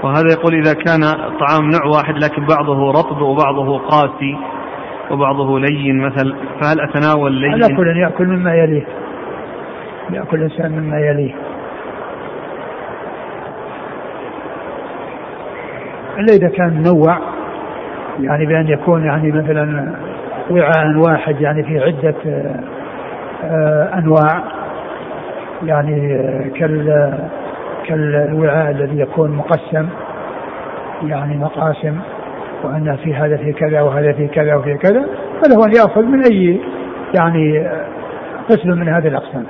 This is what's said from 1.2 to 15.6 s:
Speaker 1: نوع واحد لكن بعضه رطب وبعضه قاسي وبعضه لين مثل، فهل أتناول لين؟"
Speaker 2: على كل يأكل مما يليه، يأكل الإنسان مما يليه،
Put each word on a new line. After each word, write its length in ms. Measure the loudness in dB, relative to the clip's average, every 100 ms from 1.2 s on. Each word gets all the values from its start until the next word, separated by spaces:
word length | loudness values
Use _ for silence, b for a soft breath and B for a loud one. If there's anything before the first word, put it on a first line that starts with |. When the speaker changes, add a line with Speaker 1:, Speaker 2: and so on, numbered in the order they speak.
| -4 -2 2 4 4
Speaker 1:
نوع 260 | 2 4 2
واحد 180 | 2 0
لكن 220 | 0 0 2
بعضه 460 | 2 2 2 4
رطب 300 | 4 2 0
وبعضه 580 | 0 2 2 2 0 -2
قاسي 580 | 2 4 4 0 -6 -6 -8 -10 -10 -12 -12 -12 -6
وبعضه 480 | 0 0 0 0 2
لين 420 | 2 0 2 2
مثل، 340 | 0 0 -2 -2 -8 -2
فهل 200 | 0 0
أتناول 500 | 0 0 2 2 2
لين؟" 200 | 0 0
Speaker 2:
على 240 | 4 4 4
كل 220 | 2 4
يأكل 300 | 2 2 0
مما 280 | 2 2 4
يليه، 300 | 4 2 -2 -10 -10 -10 -10 -10 -12 -12 -12 -12 -14 -14 -8
يأكل 280 | -6 -2 -2
الإنسان 340 | -2 -2 -4
مما 280 | -2 -4 0
يليه، 360 | 2 2 0 -4 -10 -10 -12 -12 -12 -10 -10 -10 -10 -12 -10 -12 -12 -12 -12 -12 -12 -12 -12 -12 -12 -12 -12 -12 -12 -12 -12 -12 -12 -12 -12 -12 -12 -12 -12 -12 -12 -12 -14 -12 -12 -12